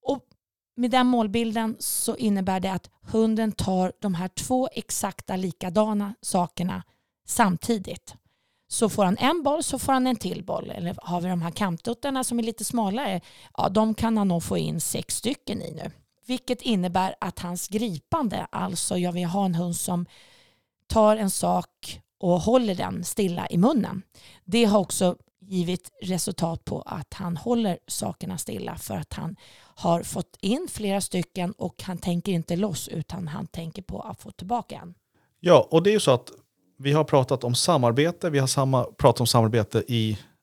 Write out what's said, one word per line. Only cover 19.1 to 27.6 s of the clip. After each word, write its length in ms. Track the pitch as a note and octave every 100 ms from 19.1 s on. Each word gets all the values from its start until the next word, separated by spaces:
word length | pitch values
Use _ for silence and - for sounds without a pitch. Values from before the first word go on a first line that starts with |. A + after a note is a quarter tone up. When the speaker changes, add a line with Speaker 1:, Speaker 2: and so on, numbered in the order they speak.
Speaker 1:
vill 120 | F3
ha 200 | F3 G3
en 100 | F#3+
hund 220 | E3 F3 E3+
som 300 | - F3 F3 - - _ _ _ _ _ _
tar 300 | A3+ G#3+ A3
en 140 | G3
sak 680 | - F3 F3+ - _ - - _ _
och 200 | F3+ F3
håller 340 | D#3+ B3+ A3+
den 300 | F3+ F#3 F3+
stilla 440 | F3 - F#3+ E3+ -
i 80 | E3+
munnen. 440 | A3 D4 F3+ F#3+ - - - -
Det 200 | - A3
har 140 | A3+ G#3
också 380 | F3+ - F3+ - _ _
givit 500 | F#3+ F#3 E3+ F3+ - _
resultat 640 | F#3+ F#3 - F3+ E3 E3
på 180 | - -
att 320 | - - -
han 220 | - F#3 E3+
håller 420 | A#3 A#3+